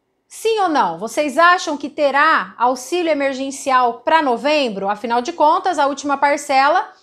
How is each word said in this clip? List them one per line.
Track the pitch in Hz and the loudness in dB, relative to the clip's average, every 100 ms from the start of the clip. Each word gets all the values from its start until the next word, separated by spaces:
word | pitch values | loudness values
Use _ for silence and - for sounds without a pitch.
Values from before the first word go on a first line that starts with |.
| _ _ _ | _ _ _
Sim | - 440 440 | -6 -2 0
ou | 370 | 0
não? | 294 196 165 | 2 0 -2
Vocês | 214 - 294 254 | -6 -2 -2 2
acham | 339 359 349 285 | 4 4 0 -6
que | 285 | -8
terá | - 294 269 311 294 185 - | -2 0 2 2 2 -2 -2
auxílio | 240 262 - 349 330 | 0 0 -4 -2 0
emergencial | 294 277 262 269 269 285 254 247 233 | 0 -2 -4 -8 -6 0 2 2 0
pra | - 320 | 2 2
novembro? | 294 233 247 302 262 196 196 | 2 0 0 0 0 -4 -4
Afinal | 208 233 240 | -4 -2 -2
de | 247 | -2
contas, | 339 302 349 370 311 | 2 2 4 0 0
a | 277 | 0
última | 285 285 277 | -2 -4 0
parcela | 285 285 285 269 277 349 440 - | 2 0 0 2 4 2 -2 -12